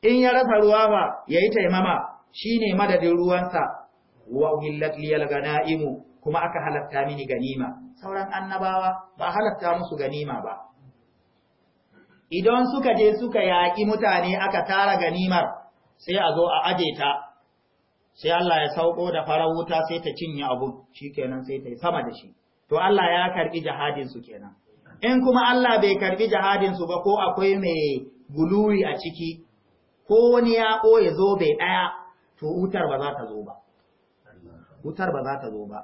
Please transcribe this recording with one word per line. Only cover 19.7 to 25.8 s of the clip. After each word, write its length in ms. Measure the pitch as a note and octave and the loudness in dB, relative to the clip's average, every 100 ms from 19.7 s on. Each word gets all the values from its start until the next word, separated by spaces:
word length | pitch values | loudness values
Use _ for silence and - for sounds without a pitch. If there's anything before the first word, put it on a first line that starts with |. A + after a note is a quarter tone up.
| E3 D#3+ | -2 -2
sai 120 | E3+ | -4
ta 100 | E3 | -6
cinye 320 | C3 E3+ C#3+ | -8 -8 -6
abu, 420 | C#3 B2+ C3 B2 - | -4 -4 -4 -8 -20
shikenan 500 | - C#3+ C#3 B2+ B2+ | -18 -12 -8 -6 -8
sai 140 | B2+ C3+ | -8 -10
ta 60 | C3 | -10
yi 80 | A#2+ | -6
sama 240 | E3+ D#3+ | -4 -2
da 80 | A#2+ | -6
shi. 220 | - - _ _ _ _ | -12 -20 _ _ _ _
To 80 | D#3 | 0
Allah 260 | F#3 G3+ F3 | 2 2 2
ya 240 | F3 F3+ | 2 0
karɓi 320 | F3+ D#3+ E3 | -2 -4 -4
jihadin 460 | D#3 D3 C#3+ C#3 B2+ | -6 -4 -4 -4 -8
su 120 | A#2+ | -12
kenan. 340 | - G#2 G2+ - _ _ _ - | -18 -20 -20 -20 _ _ _ -4
In 200 | A3+ B3+ | 2 2
kuma 240 | B3+ B3 B3 | 4 4 4
Allah 240 | B3 B3 A3 | 4 4 4